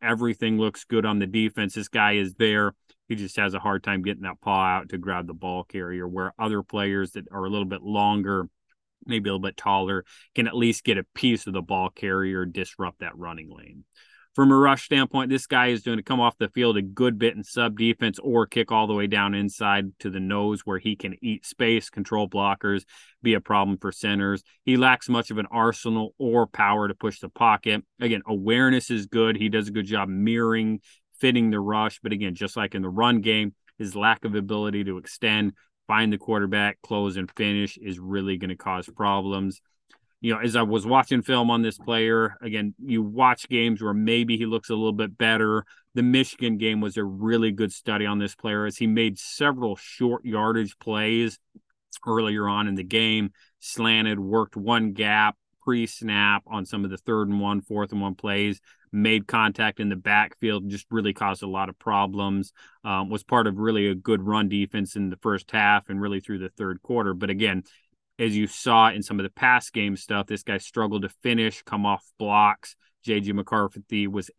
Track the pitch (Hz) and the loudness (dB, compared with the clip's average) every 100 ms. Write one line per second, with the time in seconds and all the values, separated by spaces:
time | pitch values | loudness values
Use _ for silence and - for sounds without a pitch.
0 | 117 113 120 107 113 107 110 - - 113 | -2 0 -2 -2 0 0 0 -4 0 0
1 | 107 104 95 110 110 - 101 110 101 113 | 2 0 0 0 0 -2 -4 -4 -4 2
2 | 104 104 95 92 110 104 101 - _ _ | 4 4 -2 2 2 4 0 -2 _ _
3 | - 107 95 - 101 95 104 98 101 95 | -10 -8 -6 -2 -2 0 -2 -2 -2 -2
4 | 95 98 95 - 104 98 95 92 - 92 | -2 -6 -10 -8 0 2 2 0 -4 -8
5 | 92 90 85 82 90 90 - 98 90 90 | -6 -6 -6 -10 -8 -8 -8 -10 -8 -8
6 | 87 92 95 - 110 104 95 104 98 98 | -6 -6 -6 -4 -2 -2 -4 -4 -2 -2
7 | 95 101 - 98 95 104 95 95 104 104 | -4 -8 -12 -8 -4 -4 -4 -6 -4 2
8 | 104 104 98 95 90 _ _ _ _ _ | 2 2 0 -2 -4 _ _ _ _ _
9 | - 113 101 95 98 - 104 98 92 95 | -6 -4 -2 -4 -6 -4 0 0 0 -4
10 | - - _ - 113 123 120 - - 98 | -6 -20 _ -4 -2 2 0 2 0 -2
11 | - - 127 110 - 95 85 92 92 - | -2 -2 0 0 -2 -8 -4 -2 -2 -4
12 | 98 95 95 92 90 95 92 - 90 - | -4 -2 -2 -2 -6 -6 -10 -8 -10 -8
13 | 85 82 85 82 78 - 73 69 - _ | -14 -12 -14 -14 -18 -20 -20 -20 -20 _
14 | _ _ _ - 139 135 139 135 - 139 | _ _ _ 6 8 8 8 4 2 2
15 | 131 135 131 135 - 127 123 117 120 110 | 2 0 0 -2 2 2 4 2 -2 -4
16 | - 127 117 - 107 123 120 104 95 98 | -2 2 2 2 -2 2 2 2 -2 0
17 | 123 107 117 104 - 123 117 104 113 110 | 0 4 0 0 -8 -2 -2 2 0 2
18 | 113 - 139 117 104 120 110 113 107 104 | 0 -2 0 2 2 0 2 2 2 0
19 | 101 104 101 101 101 - 104 101 98 - | 0 2 2 0 -2 -2 0 0 0 -6
20 | 101 95 95 101 104 101 - 95 107 104 | -8 -6 -4 -2 -2 -2 -4 -4 -4 -6
21 | 98 - 117 107 - - 117 113 - 104 | -8 -8 -6 -6 -8 0 2 2 0 -10
22 | 98 107 98 101 101 98 104 98 - - | -4 -2 0 0 0 0 -2 -2 -4 -20
23 | - _ 120 104 - 104 98 98 101 - | -20 _ 2 2 2 2 2 0 -6 -4
24 | 104 101 98 98 _ _ - 127 127 127 | -2 0 0 -2 _ _ 0 4 6 4
25 | - 117 117 107 101 117 113 - 117 110 | 2 -2 0 -6 -2 2 2 2 -2 -2
26 | 110 - 127 117 110 - 101 107 101 - | -4 -4 0 2 2 2 2 2 0 -2
27 | 110 - 92 - 117 104 113 107 - - | -6 -6 -12 2 4 4 0 -2 -4 -4
28 | 120 104 110 101 101 123 131 127 - 113 | -2 -2 -2 -2 2 4 4 4 0 -4
29 | 98 113 113 104 107 110 104 104 98 107 | -2 2 2 2 0 0 -2 -4 -2 -2
30 | 95 95 110 117 113 113 110 107 _ _ | -2 0 0 2 0 0 0 -4 _ _
31 | _ - 131 123 113 104 101 107 107 - | _ 0 2 4 2 2 0 0 -2 -4
32 | 110 104 98 87 101 117 101 98 92 98 | -6 -4 -4 -6 -6 -4 -4 -4 -4 0
33 | 120 117 110 107 101 - _ - 101 101 | 2 2 2 0 0 -8 _ -12 -10 0
34 | 110 110 110 104 98 104 104 101 95 92 | 2 2 -2 -4 -2 -2 -2 -4 -6 -8
35 | - - 113 107 101 - _ _ - 110 | -12 -4 0 2 0 -4 _ _ 0 2
36 | 110 104 - 107 98 104 104 - - 104 | 2 0 -2 -2 0 0 0 -2 -6 -2
37 | 101 92 90 - 104 101 101 - 104 90 | -2 -4 -8 -2 0 0 -2 -6 -12 -10
38 | 92 98 98 92 92 92 98 92 - - | -6 -4 -2 -4 -6 -8 -6 -6 -8 -2
39 | 101 98 98 98 95 - _ _ _ _ | 0 0 -2 -4 -4 -8 _ _ _ _
40 | _ - 117 110 117 117 107 110 107 131 | _ -6 -2 0 0 2 2 0 2 2
41 | - 127 123 123 120 117 113 - - 113 | 4 0 2 2 4 2 0 -4 -2 0
42 | 113 113 110 - 117 107 104 - 135 113 | 2 2 0 -4 -8 -4 -4 -6 -4 -2
43 | 104 117 127 120 - 120 117 107 107 104 | -2 2 2 2 -2 0 0 0 -2 0
44 | 110 120 117 113 113 110 - 110 110 104 | 2 2 2 0 0 -4 -4 -2 -2 -2
45 | 104 - 113 110 107 107 - - _ 120 | -4 0 2 2 2 0 -4 -20 _ 0
46 | 123 131 131 - 120 104 110 107 104 110 | 4 4 2 -2 -2 0 0 -2 -2 -4
47 | 101 95 110 117 113 98 104 - - 104 | -6 -4 0 2 2 0 -4 -4 -4 -2
48 | 104 104 101 - 110 104 107 - 113 113 | 0 -2 -4 -6 -4 -2 -4 -2 0 2
49 | 113 98 - - 147 127 113 95 - - | 0 -2 -12 -2 0 0 -6 -6 -12 -4
50 | 123 120 120 107 110 113 104 - 113 107 | -2 -2 -4 -2 0 0 -4 -8 -6 -2
51 | 107 113 117 - _ - _ _ _ - | 0 0 -2 -6 _ -20 _ _ _ -14
52 | 117 113 110 104 104 104 104 98 92 110 | -2 0 0 -2 0 0 -2 -4 0 2
53 | 110 110 101 _ _ _ - - 113 110 | 2 2 -2 _ _ _ -12 -2 2 4
54 | 110 101 98 113 107 110 107 117 110 101 | 2 -2 0 -2 -2 -4 0 0 0 -2
55 | 104 107 107 - _ _ 127 120 113 - | 0 4 2 0 _ _ -2 -2 -2 -6
56 | 113 104 104 101 - 107 92 104 98 95 | -2 2 4 2 0 -8 -6 -6 -6 -6
57 | - 110 101 101 101 101 - 104 101 104 | -2 0 0 0 0 -2 -4 -4 -2 -2
58 | 98 92 107 101 104 98 _ _ - 104 | -4 -4 -4 -2 -2 -4 _ _ -6 0
59 | 110 110 101 117 110 104 107 113 104 92 | 2 2 2 2 2 2 -4 -2 -4 -2
60 | 104 104 101 - 110 104 98 98 - 113 | 2 4 2 -2 -2 -2 -4 -10 -4 -2
61 | 101 - 101 90 98 95 95 - 110 101 | -2 -2 -4 -4 -6 -6 -6 -6 0 0
62 | 101 101 98 98 95 _ - _ 107 95 | 0 -2 -2 -2 -4 _ -20 _ -4 -4
63 | 98 107 - 123 107 98 110 110 101 92 | -2 -6 0 2 2 0 0 2 0 0
64 | 117 104 101 107 101 101 98 107 95 104 | 0 0 2 0 0 0 -2 -2 -4 -4
65 | 95 90 110 98 - 110 104 104 - 98 | -6 -4 -2 -2 -2 2 4 2 0 -6
66 | 101 98 - 95 92 - 98 90 - 120 | -4 -4 -6 -8 -8 -6 -6 -6 -4 -2
67 | 101 90 101 98 110 92 - _ _ _ | 0 -2 -4 0 0 0 -6 _ _ _
68 | _ - 113 104 104 - 123 113 113 101 | _ -4 -2 0 -2 -2 4 6 6 4
69 | - 104 98 - 127 123 - 113 104 95 | -6 -6 -6 0 4 4 0 -4 -4 -4
70 | - 104 98 104 - 98 - 117 107 104 | -4 -4 -2 -6 -4 -6 -4 -4 -2 -2
71 | 98 - 123 117 110 - - 104 101 98 | -6 -4 -2 0 0 -4 -8 -4 -2 -2
72 | _ - 104 104 104 104 - - _ _ | _ -8 2 4 4 2 -10 -20 _ _
73 | 117 104 101 101 98 110 101 104 - 107 | -2 -2 0 -4 0 0 0 -4 -6 -2
74 | 101 101 - | -2 -4 -8